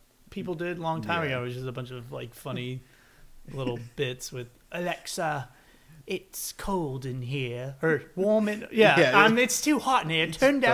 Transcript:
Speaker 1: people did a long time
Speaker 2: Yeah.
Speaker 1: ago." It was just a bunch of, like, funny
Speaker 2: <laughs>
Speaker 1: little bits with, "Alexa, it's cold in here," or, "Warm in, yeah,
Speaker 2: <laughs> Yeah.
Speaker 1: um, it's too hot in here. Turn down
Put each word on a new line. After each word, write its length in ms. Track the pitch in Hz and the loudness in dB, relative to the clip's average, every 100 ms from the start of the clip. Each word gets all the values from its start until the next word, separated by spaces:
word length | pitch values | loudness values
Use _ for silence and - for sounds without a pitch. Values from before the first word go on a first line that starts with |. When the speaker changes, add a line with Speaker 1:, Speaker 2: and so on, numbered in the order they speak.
| _ _ - | _ _ -16
Speaker 1:
people 240 | 202 175 165 | -12 -8 -6
did 220 | 175 175 | -6 -6
a 20 | |
long 200 | 165 160 | -4 -4
time 200 | - 170 | -2 -2
Speaker 2:
Yeah. 60 | 151 127 | -2 -4
Speaker 1:
ago." 60 | |
It 20 | 123 | -6
was 80 | |
just 140 | 123 131 | -8 -10
a 40 | |
bunch 200 | 127 123 | -10 -10
of, 180 | 127 120 | -12 -12
like, 240 | 135 120 | -12 -12
funny 480 | - 139 123 123 127 - _ _ _ | -14 -10 -8 -8 -10 -14 _ _ _
Speaker 2:
<laughs> 360 | - - - | -20 -20 -14
Speaker 1:
little 240 | 139 127 120 117 | -6 -6 -6 -10
bits 380 | - 127 127 - | -6 -6 -6 -10
with, 160 | 127 117 _ _ | -12 -14 _ _
"Alexa, 760 | 175 175 - - - 160 147 131 - _ _ _ 156 - | -8 -6 -6 -8 -6 -4 -4 -8 -16 _ _ _ -20 -8
it's 440 | 185 - - - - | -8 -8 -12 -12 -8
cold 480 | - 190 151 131 131 | -4 -2 -2 -6 -8
in 160 | 127 | -8
here," 540 | 123 139 127 120 131 135 | -6 -6 -6 -6 -10 -2
or, 220 | 160 147 - - | 0 0 -2 -2
"Warm 320 | 196 214 214 | 2 2 2
in, 180 | 214 - | -4 -6
yeah, 260 | 220 208 151 | 6 6 8
Speaker 2:
<laughs> 120 | 143 | 8
Yeah. 120 | 202 | 8
Speaker 1:
um, 140 | 214 226 | 8 6
it's 220 | 254 - | 2 0
too 160 | 294 285 | 2 2
hot 240 | 254 254 | 4 2
in 80 | 156 | 2
here. 160 | 160 165 | 0 0
Turn 320 | 156 269 277 | 2 4 4
down 140 | 240 | 4